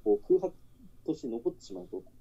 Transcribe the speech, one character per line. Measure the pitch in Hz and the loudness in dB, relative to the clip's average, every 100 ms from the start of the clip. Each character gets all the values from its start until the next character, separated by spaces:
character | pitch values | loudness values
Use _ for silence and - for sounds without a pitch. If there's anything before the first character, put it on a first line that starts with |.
こ | 107 104 | 2 2
う | - | 6
空 | 370 | 4
白 | - - - - - - - | 4 -6 -20 -20 -20 -10 -6
と | |
し | 156 | -6
て | 127 | -4
残 | 113 - | -4 -4
っ | |
て | - | -6
し | - | -12
ま | 95 | -14
う | 73 | -10
と。 | 95 - - | -12 -12 -10